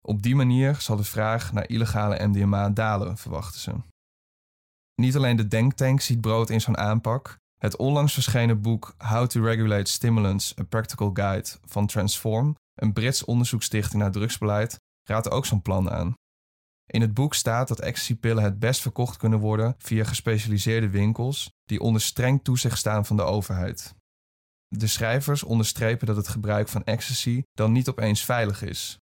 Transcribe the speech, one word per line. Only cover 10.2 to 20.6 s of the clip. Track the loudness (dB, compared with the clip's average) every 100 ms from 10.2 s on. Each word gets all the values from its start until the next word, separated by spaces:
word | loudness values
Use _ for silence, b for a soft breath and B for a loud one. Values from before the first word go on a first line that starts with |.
| 2 0 -2 -6
A |
Practical | -4 -2 -4 -2 -2
Guide | 0 -2 -2 -6 -14
van | -10 -2 -2
Transform, | 0 -2 -2 -2 0 0 -2 _
een | -2 -2
Brits | 0 0 -2
onderzoeksstichting | 0 0 0 0 -2 -2 -2 0
naar | 0
drugsbeleid, | 0 -4 -2 0 0 -2 -6 _ _ -4
raadt | -2 0
ook | -2 0
zo'n | -2
plan | 0 0 0
aan. | -2 -4 -6 _ _ _ _ _ _ _
In | 0
het | 0
boek | 2 0
staat | 0 0 0 0
dat | -2
ecstasypillen | -4 -6 -4 -2 0 2
het | 2 2
best | 0 0
verkocht | -2 -2 -4 0
kunnen | 2 2
worden | 2 0 0 -2
via | -2 0
gespecialiseerde | 0 -2 0 0 2 0